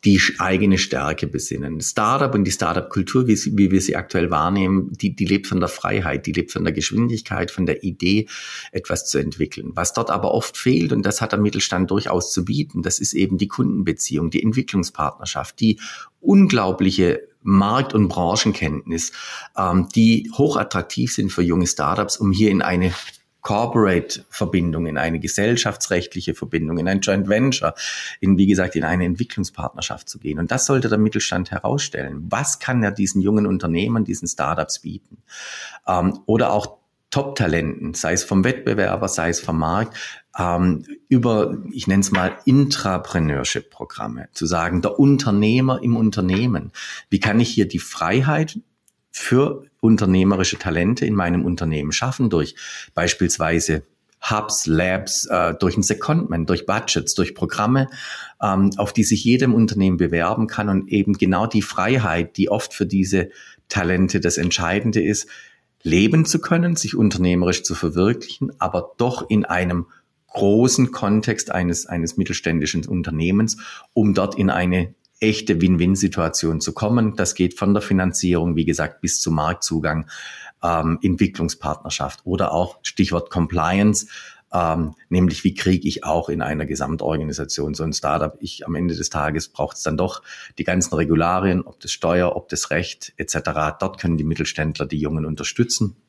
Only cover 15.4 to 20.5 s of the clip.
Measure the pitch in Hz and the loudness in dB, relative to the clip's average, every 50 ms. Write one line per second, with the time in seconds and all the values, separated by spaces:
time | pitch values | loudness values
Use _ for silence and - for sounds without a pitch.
15.4 | 67 - - - 113 110 107 - - - - - - - _ _ - - 196 196 | -8 -8 -4 0 2 2 2 2 -2 -16 -16 -16 -18 -20 _ _ 2 6 8 8
16.4 | 196 - - 120 101 95 95 - 98 95 92 98 92 87 - - - - _ _ | 8 8 6 4 2 2 2 2 2 2 4 4 4 4 4 0 -4 -12 _ _
17.4 | _ - 98 98 101 101 110 131 139 135 - 110 104 87 - - 87 85 95 - | _ 4 4 4 6 4 2 0 0 2 2 2 2 2 2 0 0 0 2 2
18.4 | - 107 - - - 76 73 76 - - 82 82 - - - - - - - - | 2 0 0 0 -2 -4 -4 -4 -6 -6 -4 -4 -4 -6 -8 -12 -14 -14 -14 -14
19.4 | - - _ - 95 90 87 92 90 - - 117 113 113 113 - - - - - | -16 -14 _ -2 0 2 4 2 2 2 4 6 6 6 6 4 0 -4 0 2
20.4 | 139 - | 2 2